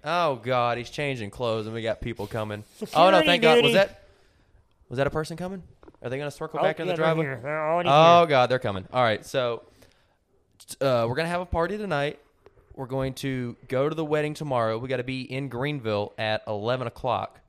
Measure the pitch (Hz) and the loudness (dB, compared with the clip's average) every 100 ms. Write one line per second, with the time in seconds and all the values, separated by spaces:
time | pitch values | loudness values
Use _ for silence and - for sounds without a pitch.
0 | 147 175 165 127 113 127 120 120 117 - | -2 0 0 -2 -2 0 0 -2 -6 -6
1 | 143 131 101 - 120 113 107 113 110 107 | -6 -4 -8 -6 -2 -2 -4 -6 -4 -4
2 | 120 110 104 113 107 104 107 - 220 151 | -6 -8 -8 -6 -6 -8 -12 -14 -2 4
3 | 180 190 - 175 233 240 240 196 202 - | 6 6 4 4 6 6 6 4 2 -2
4 | - _ _ _ _ _ _ _ _ 120 | -20 _ _ _ _ _ _ _ _ -2
5 | 139 156 156 160 180 190 170 _ - _ | -2 -2 -6 -8 -10 -12 -16 _ -20 _
6 | 123 131 147 - 156 147 - 156 175 170 | -10 -8 -8 -10 -10 0 0 0 -4 0
7 | 160 160 151 127 131 156 156 170 175 143 | 0 0 -2 -6 -8 -4 -2 0 4 8
8 | 165 175 170 139 123 127 120 98 92 127 | 10 8 8 4 4 2 -2 -6 -4 0
9 | 120 104 - 139 123 117 - _ _ _ | 2 0 -4 -4 -4 -6 -12 _ _ _
10 | _ _ _ _ _ _ - - 139 123 | _ _ _ _ _ _ -20 -4 0 2
11 | 117 127 165 175 180 165 175 208 208 147 | 0 -2 -2 -4 -4 -2 -2 -4 -4 -4
12 | 143 - _ _ _ _ _ - 127 135 | -4 -6 _ _ _ _ _ -14 -6 -4
13 | 135 127 139 131 120 - - 127 143 160 | -4 -4 -6 -4 -6 -10 -4 0 0 -2
14 | 156 151 151 151 151 127 113 113 127 127 | -2 0 -2 -4 -4 0 0 -2 -4 -6
15 | 123 131 127 131 139 120 139 147 113 104 | -4 -8 -6 -8 -6 -4 -4 -4 -2 -2
16 | 104 - 110 110 - 107 107 127 120 - | -2 -4 -2 -2 -4 -6 -2 -4 -4 -6
17 | 131 104 101 - | -4 -4 -4 -12